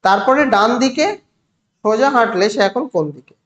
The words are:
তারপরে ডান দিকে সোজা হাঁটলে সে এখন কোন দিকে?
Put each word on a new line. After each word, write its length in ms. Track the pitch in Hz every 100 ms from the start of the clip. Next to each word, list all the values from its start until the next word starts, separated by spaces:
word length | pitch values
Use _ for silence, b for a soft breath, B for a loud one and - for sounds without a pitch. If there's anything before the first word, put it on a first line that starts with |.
তারপরে 440 | 190 202 226 269 277
ডান 340 | 208 220 240
দিকে 380 | 262 262 330 415 _ _ _ _ _ _
সোজা 280 | 214 220 269
হাঁটলে 400 | 262 233 180 208
সে 100 | 208
এখন 280 | 196 - 254
কোন 240 | 175 151
দিকে? 240 | 143 _ _